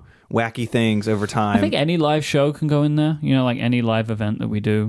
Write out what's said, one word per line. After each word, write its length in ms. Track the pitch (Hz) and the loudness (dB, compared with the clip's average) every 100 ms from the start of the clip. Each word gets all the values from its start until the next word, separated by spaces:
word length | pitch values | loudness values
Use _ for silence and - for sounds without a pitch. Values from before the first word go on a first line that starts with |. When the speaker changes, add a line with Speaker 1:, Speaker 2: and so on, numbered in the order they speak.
| - - - | -10 -20 -6
Speaker 1:
wacky 360 | 113 117 127 113 | -4 -2 -4 -2
things 400 | 120 113 107 104 | 0 2 2 0
over 200 | 107 101 | 0 0
time. 280 | - 104 104 | 0 0 2
Speaker 2:
I 40 | |
think 160 | 101 180 | 0 0
any 220 | 151 170 | 0 0
live 280 | 147 151 147 | 2 0 0
show 260 | 147 143 | 2 0
can 160 | 143 151 | 0 0
go 140 | 147 | 2
in 140 | 147 151 | 2 2
there. 240 | 151 151 | 0 0
You 140 | 147 135 | 0 2
know, 80 | 127 | 2
like, 140 | 117 | 0
any 240 | 117 123 | 0 0
live 260 | 117 110 113 | 2 0 -2
event 300 | 110 107 107 | -2 -4 -4
that 80 | 113 | -4
we 120 | 107 | -2
do, 280 | 107 107 | 0 0